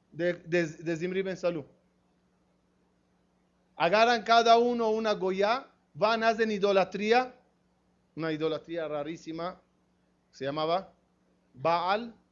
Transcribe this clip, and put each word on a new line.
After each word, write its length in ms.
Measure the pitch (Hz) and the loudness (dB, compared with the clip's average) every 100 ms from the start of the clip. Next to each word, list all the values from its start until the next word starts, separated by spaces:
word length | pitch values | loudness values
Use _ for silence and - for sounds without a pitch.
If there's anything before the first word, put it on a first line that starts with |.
| _ | _
de, 220 | 147 175 | -4 -4
de, 320 | 170 165 175 160 | -4 -2 -2 -2
de 300 | 160 165 165 | -6 -8 -6
Zimri 260 | 180 180 | -4 -6
ben 140 | 190 180 | -6 -4
Salú. 300 | 180 170 135 _ _ _ _ _ _ _ _ _ _ _ _ _ _ _ _ _ _ _ _ | -4 -4 -10 _ _ _ _ _ _ _ _ _ _ _ _ _ _ _ _ _ _ _ _
Agarran 480 | - 170 208 233 240 | -2 2 4 4 4
cada 360 | 214 233 226 233 | 4 4 6 6
uno 320 | 240 240 220 | 4 0 0
una 220 | 220 220 | 0 -2
goyá, 540 | 190 185 190 202 254 277 _ _ | -2 -2 0 0 0 -6 _ _
van, 280 | 143 208 226 | -2 0 2
hacen 280 | 226 220 220 | 2 2 -2
idolatría, 840 | 208 202 196 185 196 208 240 254 - _ _ _ _ _ _ _ - | 0 2 2 0 -2 2 2 2 -8 _ _ _ _ _ _ _ -8
una 160 | 160 | -6
idolatría 540 | 156 156 151 160 165 156 | -4 -4 -4 -8 -10 -8
rarísima, 720 | 151 147 170 160 160 175 185 _ _ _ _ _ _ _ | -8 -8 -12 -14 -10 -10 -12 _ _ _ _ _ _ _
se 140 | - | -10
llamaba 480 | 135 151 156 180 190 _ _ _ _ _ _ | -8 -4 -2 -2 -4 _ _ _ _ _ _
Baal 600 | - 147 170 175 208 233 - _ | -6 -2 -2 -2 -4 -4 -16 _